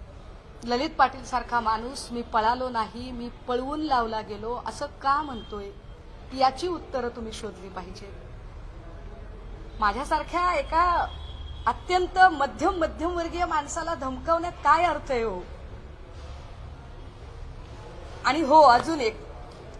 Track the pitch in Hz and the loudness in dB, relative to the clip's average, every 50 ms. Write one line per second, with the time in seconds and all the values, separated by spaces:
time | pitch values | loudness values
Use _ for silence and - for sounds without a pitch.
0 | - - - - - - - - - - - - - 233 240 247 294 320 311 - | -14 -14 -14 -16 -16 -16 -16 -18 -18 -18 -16 -12 -4 -2 0 0 0 -2 4 4
1 | 277 247 262 262 240 - 262 240 226 - 240 240 220 214 220 214 233 247 277 269 | 4 4 4 -4 -8 -4 -4 -4 -2 0 0 0 2 2 0 0 -2 -6 -8 -8
2 | - - 240 240 233 - - 226 220 226 247 254 254 254 240 226 214 196 196 240 | -8 -6 -6 -6 -6 0 2 4 4 4 2 2 -2 -2 -2 -2 -2 -2 -6 -10
3 | 247 254 254 240 240 240 - - - - 247 247 254 269 302 302 311 294 269 240 | -10 -8 -8 -8 -8 -8 -10 -10 -4 -2 0 0 0 -2 -2 -2 0 2 4 4
4 | 233 220 220 220 208 - 214 202 220 226 247 - - - 214 - 294 - - - | 4 2 -2 -4 -4 -6 -8 -8 -6 -6 -6 -4 -6 -8 -6 -6 -8 -8 -8 -2
5 | - 269 277 294 311 285 247 214 185 - 208 208 202 202 - - - - - - | 2 2 2 2 2 -2 -6 -8 -8 -8 -8 -8 -8 -10 -12 -14 -16 -16 -16 -16
6 | - - - - - - 254 262 262 262 262 - 339 359 339 294 - - - 254 | -16 -16 -16 -16 -14 -10 2 4 4 4 4 2 -2 -2 -2 -4 -6 -6 -4 -4
7 | 233 240 233 240 226 220 214 - 226 208 190 185 185 196 185 190 180 185 185 - | -2 -2 -4 -6 -8 -8 -8 -8 -8 -10 -10 -10 -14 -12 -10 -10 -10 -10 -12 -12
8 | 202 196 190 - - - - - - - - - - - - - - - - - | -12 -14 -14 -14 -14 -14 -14 -14 -14 -14 -14 -12 -12 -12 -12 -12 -14 -12 -12 -12
9 | - - - - - - - - - - - - - - - - 214 202 202 240 | -12 -12 -12 -12 -12 -12 -12 -12 -12 -12 -12 -12 -12 -12 -4 0 0 0 2 0
10 | 294 - 320 302 302 - 302 349 349 359 349 294 269 - 311 320 349 359 339 311 | 0 0 0 0 0 0 0 0 2 2 2 0 0 2 2 4 4 6 4 2
11 | - - - - - - - - - - - - - - 247 - - - 359 370 | 2 0 -4 -8 -10 -10 -10 -10 -10 -10 -10 -2 -2 -2 -2 -2 0 2 2 2
12 | 359 349 - 370 370 370 330 277 277 269 208 214 285 370 392 349 320 262 - - | 2 2 8 8 10 10 10 6 0 0 0 0 0 2 2 2 0 -2 -2 -2
13 | 311 349 359 349 330 330 311 349 349 339 320 302 285 285 - 330 320 330 339 - | -2 -2 0 -2 -2 -2 0 -2 0 2 2 0 -2 -2 -4 -4 -2 -2 -4 -2
14 | 277 262 262 254 - 320 330 339 339 349 339 - - 285 302 330 349 339 302 302 | -4 -4 -4 -4 0 2 2 2 2 -2 -6 0 4 6 6 6 6 4 2 0
15 | - - 262 233 226 220 185 180 175 - - - - - - - - - - - | -2 0 0 0 0 0 -2 -4 -6 -10 -12 -12 -12 -12 -12 -12 -14 -14 -14 -16
16 | - - - - - - - - - - - - - - - - - - - - | -16 -14 -14 -14 -12 -12 -12 -12 -12 -14 -14 -14 -12 -14 -14 -14 -14 -14 -14 -14
17 | - - - - - - - - - - - - - - - - - - - - | -14 -14 -14 -14 -14 -14 -12 -12 -12 -12 -12 -12 -12 -14 -14 -14 -14 -14 -14 -12
18 | - - - - - 233 269 320 311 254 294 320 294 262 233 247 - 311 330 294 | -12 -12 -12 -2 0 2 2 2 6 10 12 12 12 12 12 10 6 4 0 2
19 | 240 220 - - - - - - - - - - - - - | 0 0 -2 -4 -10 -12 -12 -12 -12 -14 -14 -16 -16 -16 -14